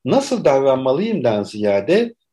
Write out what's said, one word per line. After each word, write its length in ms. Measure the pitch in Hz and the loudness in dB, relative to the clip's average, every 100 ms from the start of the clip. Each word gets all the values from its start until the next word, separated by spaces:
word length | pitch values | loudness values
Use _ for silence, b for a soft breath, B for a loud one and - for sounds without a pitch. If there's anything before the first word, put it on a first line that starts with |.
| - | -2
nasıl 400 | 233 269 247 156 | 0 0 0 2
davranmalıyımdan 960 | 135 135 131 131 139 220 196 120 107 | 2 2 0 0 -2 -2 -2 0 -2
ziyade 720 | 101 107 104 98 98 196 233 - _ | -4 -4 0 0 2 0 0 -8 _